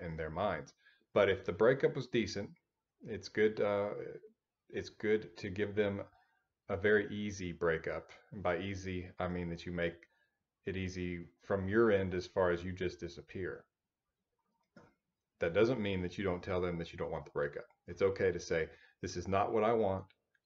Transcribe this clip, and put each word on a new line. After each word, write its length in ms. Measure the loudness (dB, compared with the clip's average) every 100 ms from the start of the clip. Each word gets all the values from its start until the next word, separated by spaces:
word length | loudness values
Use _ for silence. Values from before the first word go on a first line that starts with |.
in 160 | -8 -6
their 120 | -6
minds. 440 | -2 -2 -2 -8 -18 _ _ _
But 160 | 4 6
if 160 | 4 0
the 80 |
breakup 420 | 4 6 6 2 0
was 120 | -2
decent, 420 | 0 0 -4 -8 -12 _ _ _ _ -12
it's 220 | -10 -6
good, 320 | 2 2 4
uh, 300 | 0 2 -2 -4 -10 -12 -18 _ _ _ _
it's 200 | -8 -8
good 480 | -4 0 0 0 -10
to 120 | -8
give 240 | -4 -2
them 280 | 0 0 0 -8 _ _ _ _ _ -6
a 80 | 0
very 320 | 4 4 2 -4
easy 380 | -6 -4 -6
breakup. 560 | -2 0 0 -2 -6 -8 -20 -16
And 100 | -6
by 140 | -2 -2
easy, 480 | -2 -6 -6 -6 -6 -6
I 100 | -4
mean 200 | -2 -4
that 140 | -6 -6
you 60 |
make 220 | -2 -2 -2 -16 _ _ _ _ _ -6
it 100 | -4
easy 460 | -4 -4 -6 -6 -10 _
from 260 | -4 -2 2
your 220 | 6 6
end 240 | 6 4
as 140 | -2 -2
far 240 | 2 4
as 120 | 4
you 80 | -2
just 280 | -4 -4 -4
disappear. 640 | -10 -12 -12 -8 -6 -8 -14 _ _ _ _ _ _ _ _ _ _ -20 -20 _ _ _ _ -4
That 140 | 0
doesn't 280 | 4 4 2
mean 200 | 0 -2
that 140 | -2 -2
you 60 |
don't 200 | -2 -2
tell 180 | -2 -2
them 160 | -2 -4
that 140 | -6
you 80 | -6
don't 100 | -6
want 160 | -6 -6
the 60 |
breakup. 340 | -2 -2 -4 -12 _ -12
It's 160 | 0
okay 280 | 0 2 0
to 80 | 0
say, 300 | 0 -2 -2 -8 -20 _
"This 140 | -8 -6
is 120 | 0
not 240 | 2 2
what 120 | 2
I 100 | 4
want. 320 | 4 2 0 -6 _ _ _